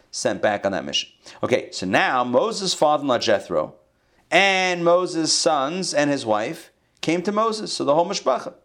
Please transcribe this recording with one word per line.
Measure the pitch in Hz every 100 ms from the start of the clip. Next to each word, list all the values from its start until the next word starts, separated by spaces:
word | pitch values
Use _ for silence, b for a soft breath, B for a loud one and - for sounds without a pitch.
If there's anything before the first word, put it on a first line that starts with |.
| b
sent | - 120 95
back | 107 101 98
on |
that | 90
mission. | 71 - - _ B B
Okay, | 110 117 -
so | - 92
now | 127 185 131
Moses' | 123 127 220 196 190
father-in-law | - 151 151 143 117
Jethro | 113 98 - 78 - - _ _ _ _ -
and | 165 196 190 185 175
Moses' | 170 175 185 165 160
sons | - 165 151 135 185 175
and | 143 143
his | 139 110
wife | 107 120 165 - _ _ _
came | - 175
to | 175
Moses. | 208 226 220 185
So | -
the | 135
whole | 151 180
mishpacha. | 196 180 - - -